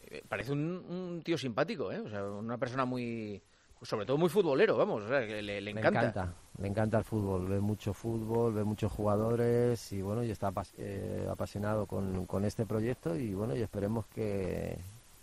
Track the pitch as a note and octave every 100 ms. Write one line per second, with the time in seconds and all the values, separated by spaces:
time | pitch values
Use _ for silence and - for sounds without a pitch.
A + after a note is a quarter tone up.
0 | - - - G2+ A2+ C#3+ D#3+ F#3 - F3+
1 | F3+ E3+ E3 D#3 B2+ A2 D#3+ F3 F#2+ E3+
2 | G3 G2+ G2+ G2+ A2+ A#2+ B2+ C3+ B2+ B2+
3 | A#2+ A#2 G#2+ F#2+ - - - - A#2 A2
4 | G2+ C#3+ F3 G3 E3 C3+ A3 B2 G3+ B2
5 | G#2 C#3 G#2+ G#2+ G#2 G2+ G2+ G#2 D3 G#3
6 | - G2+ F2+ - - - G2+ G#2 A2 G#2+
7 | - G#2+ G2 F#2 F#2 G2 G#2 G#2 G#2 -
8 | A#2 A2+ A2 A#2 A#2 G#2+ G#2 G#2+ G#2+ -
9 | G#2 G#2 A2 A#2 A#2+ A#2+ A#2+ A#2 - G2
10 | F#2+ A2+ A#2 F#2+ G2 F#2 F#2+ - G#2 G2
11 | G2 G2 F#2+ F#2+ G2 G2+ G#2 G#2+ G2 G2+
12 | F#2+ F#2 F2+ F#2+ G#2 - G2+ A2 A#2 B2+
13 | D#3+ D#3+ A2+ F#2+ A2+ C3 G2+ G#2 G2+ A2+
14 | - A2+ G#2+ G2 F2 E2+ E2+ E2+ F#2 A2+
15 | - -